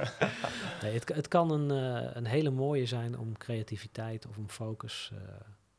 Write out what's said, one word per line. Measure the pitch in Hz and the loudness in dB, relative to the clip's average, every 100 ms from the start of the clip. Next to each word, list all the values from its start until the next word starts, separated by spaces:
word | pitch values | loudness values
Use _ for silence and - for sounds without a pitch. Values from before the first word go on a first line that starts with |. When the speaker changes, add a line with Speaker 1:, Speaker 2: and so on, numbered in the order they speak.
| 127 - | 0 2
Speaker 1:
<laughs> | 123 - - - - - | 0 0 -4 -4 -6 -4
Speaker 2:
Nee, | 107 | -2
het, | 117 - | 0 0
het | 151 - | 0 4
kan | 175 170 | 6 6
een, | 151 143 | 4 4
eh, | 139 131 120 120 123 | 2 2 0 -2 -2
een | 113 | 2
hele | 139 156 | 4 4
mooie | 131 139 147 120 | 4 4 4 2
zijn | 123 117 120 | 0 -2 -2
om | 113 110 | -4 -6
creativiteit | - 117 107 104 110 - 113 110 117 | -4 -2 -2 -6 -8 -6 -6 -6 -8
of | 107 | -8
om | 101 | -8
focus, | - 110 110 110 - - | -6 -6 -6 -8 -8 -8
eh, | 101 98 98 104 101 _ | -10 -10 -12 -16 -20 _